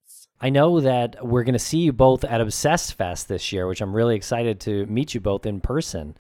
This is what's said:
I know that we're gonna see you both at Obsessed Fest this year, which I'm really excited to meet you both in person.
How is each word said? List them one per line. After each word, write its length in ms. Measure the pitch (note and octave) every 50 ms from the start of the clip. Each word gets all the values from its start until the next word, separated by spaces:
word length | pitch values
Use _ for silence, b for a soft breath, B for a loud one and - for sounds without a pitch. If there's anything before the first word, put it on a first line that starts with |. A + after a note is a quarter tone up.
| _ _ - - - _ _ -
I 80 | - C3
know 300 | C#3 C#3 D3 E3+ F3 E3
that 460 | C#3 C3 B2+ B2 A#2+ A2+ - - B2+
we're 180 | A#2+ A#2+ B2 A#2
gonna 160 | B2 B2+ A#2
see 200 | - - - E3
you 120 | F3 D#3
both 320 | B2+ A2 C3 C3 B2+ B2+ -
at 160 | - A#2+ A2+
Obsessed 540 | A#2 G#2+ - - - D3 E3 E3+ - - -
Fest 340 | - F#2+ F2+ F2 - - -
this 240 | G2+ F2 - -
year, 160 | - F#2 F2+ F#2
which 140 | F#2 -
I'm 120 | G#2+ F#2+ G2
really 220 | A2 A#2 A#2+ A2+
excited 460 | G#2 - - B2 A#2 A#2+ A#2 G#2+ F#2+
to 240 | - A2 G#2 G2+ G2
meet 280 | - G#2+ A#2+ D3 - -
you 60 | A#2+
both 260 | F#2+ G#2 G2 G2 -
in 140 | G#2+ G2+ F#2+
person. 560 | - - B2 D#3 E3 - - E2+ D2+ D2+ - _